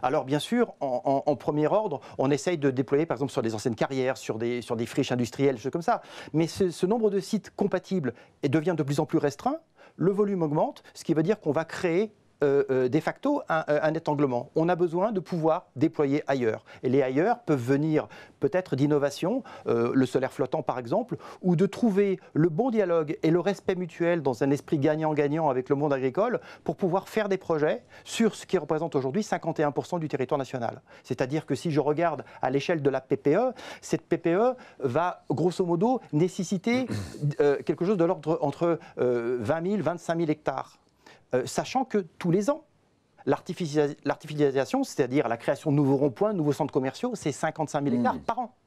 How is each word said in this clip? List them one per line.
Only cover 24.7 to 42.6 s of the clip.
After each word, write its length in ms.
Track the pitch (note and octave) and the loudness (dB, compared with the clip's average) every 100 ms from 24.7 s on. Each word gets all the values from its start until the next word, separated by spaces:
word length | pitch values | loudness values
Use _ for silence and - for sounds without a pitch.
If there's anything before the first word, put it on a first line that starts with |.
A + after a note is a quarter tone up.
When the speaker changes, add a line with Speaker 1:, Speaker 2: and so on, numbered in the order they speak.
| D#3+ | 0
Speaker 1:
gagnant-gagnant 720 | D3 D3+ D#3 D3+ C#3+ D3+ D#3 | 2 2 0 2 2 2 0
avec 180 | B2+ B2+ | 0 0
le 80 | C#3+ | 0
monde 180 | D3+ | 2
agricole 460 | C3+ C3 B2 A3+ G#3 - - | 2 0 0 0 -2 -6 -14
pour 120 | - E3 | -8 -2
pouvoir 340 | F#3+ F#3 - | 0 0 -2
faire 180 | - G#3 | -2 0
des 120 | F#3+ | -2
projets 420 | - D#3+ D3+ A3+ - - | 0 0 2 0 -6 -20
sur 320 | - - A3+ - | -8 0 0 0
ce 100 | - | -2
qui 140 | F#3 | -2
représente 360 | D3 D#3+ D#3+ D3 | 0 -2 0 -2
aujourd'hui 280 | C3 D#3 | 0 -2
cinquante 360 | G#3 F3 E3 D#3 | -2 -4 -4 0
et 40 | |
un 80 | D3 | 0
pour 160 | C#3+ C#3 | 0 -4
cent 100 | F3+ | -4
du 100 | D#3 | -4
territoire 300 | C#3 B2+ D3 | -4 -2 -2
national. 460 | C3 B2+ A#2 - - - | -2 -6 -6 -8 -14 -16
C'est-à-dire 440 | - B2+ C3 D#3 - | -8 -2 -2 -2 -4
que 80 | - | -4
si 160 | F3 | -2
je 80 | D3+ | 0
regarde 440 | C#3+ D3+ E3+ C#3+ - - | 2 2 0 -2 -10 -4
à 80 | C3 | 0
l'échelle 320 | C3+ C3+ E3+ | 0 0 0
de 60 | C#3 | 2
la 100 | C3 | 0
P 160 | - C#3 | 0 0
P 180 | - E3 | 2 2
E, 160 | B3+ B3 - - | 2 -4 -14 -14
cette 220 | - E3 | -4 -4
P 160 | - E3+ | -2 -2
P 160 | F3 F3 | 2 2
E 180 | A#3+ B3 - - | 2 0 -8 -6
va 480 | C3+ B2+ F3 - - | -2 0 0 -4 -4
grosso 340 | C#3 E3+ E3+ F3+ | 0 0 0 0
modo 360 | E3+ A3 B3+ - | 2 2 0 0
nécessiter, 720 | D3+ F3+ - F3+ F#3+ - B3 B3+ G#2 F#2+ - D3 C#3+ | 0 0 0 -4 -2 0 0 0 -4 -6 -4 -2 2
euh, 180 | C#3+ C3+ | 2 2
quelque 200 | C3+ D3+ | 0 -2
chose 140 | E3+ G#3 | 0 2
de 80 | E3+ | 2
l'ordre 320 | F3+ D3+ D#3+ | 0 -2 -2
entre, 340 | D3 - E3+ D#3+ - - | -2 0 0 0 -4 -2
euh, 380 | B2 A#2+ A#2 B2 | 0 0 0 -2
vingt 200 | A2 D#3+ | 0 -2
mille, 200 | E3+ G#3 | 0 -2
vingt-cinq 320 | D3 E3+ - | -2 -4 -4
mille 160 | E3 E3+ | -2 0
hectares. 480 | D#3 - C3 - _ _ _ - - - B2+ | -2 -2 -6 -8 _ _ _ -20 -20 -4 -2
Euh, 100 | - | -2
sachant 380 | - D#3 B3+ | -4 -2 -2
que 140 | C4 G#3 E3+ - | 0 -2 -4 -6
tous 120 | F3 | 0
les 180 | F3 G#3 | 2 2
ans, 140 | D4 | -2